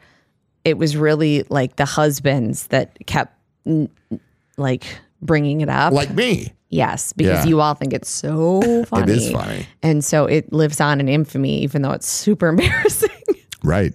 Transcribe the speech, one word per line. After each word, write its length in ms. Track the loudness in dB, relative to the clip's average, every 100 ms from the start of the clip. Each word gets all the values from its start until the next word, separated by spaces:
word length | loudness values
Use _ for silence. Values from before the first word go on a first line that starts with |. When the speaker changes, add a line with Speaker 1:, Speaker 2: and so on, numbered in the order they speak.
| _ _ _ _ _ _
Speaker 1:
it 140 | -2 0
was 180 | 0 2
really, 480 | 2 2 2 0 0
like, 280 | -2 -2 -2
the 80 | -2
husbands 840 | 2 0 2 0 0 -2 -4 -2
that 280 | -2 -2 _ -4
kept, 260 | -4 -4 _ _ _ -2
n-, 240 | -2 -2 -6 _ -12 -12 _ _ -6
like, 280 | -2 -2 -6 -18 -20 _
bringing 400 | 0 0 2 0
it 80 | -2
up. 240 | 0 2
Speaker 2:
Like 200 | 2 0
me. 380 | 0 0 -2 -4 -14 _
Speaker 1:
Yes, 420 | -2 -2 -2 -8
because 300 | -2 2 2 2
Speaker 2:
Yeah. 40 |
Speaker 1:
you 100 | 2
all 120 | 2
think 180 | 0 -4
it's 160 | -6 -6
so 520 | -8 -4 0 0 2
Speaker 2:
<laughs> 20 |
It 460 | 2 2 0 0 2
is 200 | 2 0
Speaker 1:
funny. 40 |
Speaker 2:
funny. 340 | -4 -6 -8 -10 _
Speaker 1:
And 220 | 0 2 2
so 200 | 0 2
it 280 | 0 0
lives 260 | 0 0 0
on 200 | 0 2
in 80 | 2
infamy, 520 | 0 0 -2 -2 -2
even 180 | -2 -2
though 100 | -2
it's 160 | -4 -6
super 400 | -4 0 2 2
<laughs> 60 |
embarrassing. 560 | 2 2 2 0 0 -4 -4 -4 -4 _ -6
Speaker 2:
Right. 280 | 0 0 0